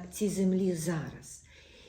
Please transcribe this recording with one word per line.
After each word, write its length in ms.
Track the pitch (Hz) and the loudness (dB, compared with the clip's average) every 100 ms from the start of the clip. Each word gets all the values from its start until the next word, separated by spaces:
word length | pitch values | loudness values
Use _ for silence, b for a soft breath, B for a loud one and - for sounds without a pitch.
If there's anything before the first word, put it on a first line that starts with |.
| - | -6
цій 180 | - 208 | -2 0
землі 440 | 175 190 185 190 | 2 4 4 2
зараз. 720 | 170 156 160 127 - - - B B B B | 0 0 -2 -2 -10 -16 -18 B B B B